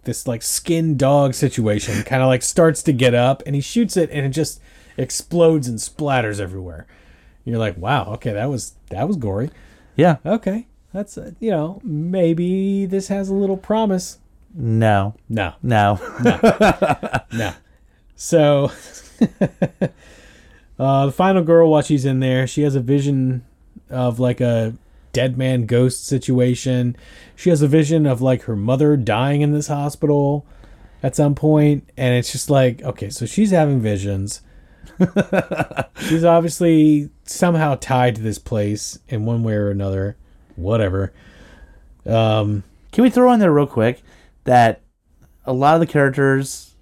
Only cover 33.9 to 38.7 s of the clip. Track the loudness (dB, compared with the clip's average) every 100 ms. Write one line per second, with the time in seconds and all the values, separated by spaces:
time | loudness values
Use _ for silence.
33.9 | -2 -4 -6 -6 -10 _ -20 -20 _ -20
34.9 | -2 0 0 -2 -2 -2 -6 -6 -6 -10
35.9 | -10 -2 2 4 4 2 0 2 4 4
36.9 | 2 -2 _ -16 -2 0 2 0 -2 -2
37.9 | 2 2 0 -6 -6 -6 -2 -2